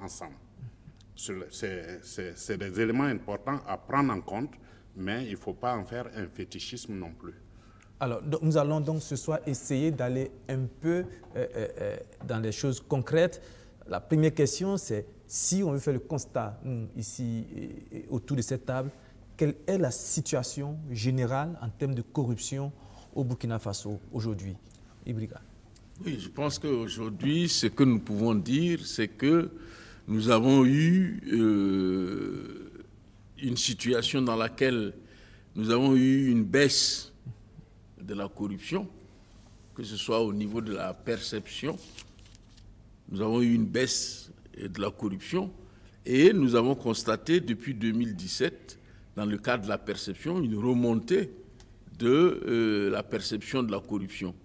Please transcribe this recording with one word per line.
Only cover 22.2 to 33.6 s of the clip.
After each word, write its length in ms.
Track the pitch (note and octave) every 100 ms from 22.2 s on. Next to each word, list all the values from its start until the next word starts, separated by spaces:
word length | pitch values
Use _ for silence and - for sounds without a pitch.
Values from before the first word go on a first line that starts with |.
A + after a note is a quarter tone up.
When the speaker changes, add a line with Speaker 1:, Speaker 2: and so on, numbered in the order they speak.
| B2 A#2 - C3+ C#3 - - - -
Speaker 2:
au 100 | -
Burkina 340 | B2+ B2 A#2 A2+
Faso 420 | G#2+ G2+ G#2 G#2 -
aujourd'hui ? 440 | B2 A2+ G2 G2 F#2 - - - - -
Ibriga. 340 | A2+ A2 - - - - - - -
Speaker 3:
Oui, 140 | - B2
je 80 | F2+
pense 300 | - D3 C#3+
qu'aujourd'hui, 880 | D3+ B2 A2 G2+ A2 G2 C#3 D#3+ E3+
ce 180 | - A2
que 160 | -
nous 160 | C3+ A2+
pouvons 360 | - G#2 A2+
dire, 520 | G#2+ F#2 C3+ F3 E3 D#3
c'est 220 | - G#2
que 420 | - C3+ E3+ - - - - - - -
nous 220 | A2 A2
avons 340 | A2+ B2 C3+
eu, 580 | B2+ C#3+ D#3+ F#3 F#3 - -
euh, 1400 | A2+ A2 G#2 G2 F#2+ F#2 F#2+ F#2 G2+ G2 F#2 F#2 F2 - - - - - - - -
une 140 | C3+
situation 640 | A#2+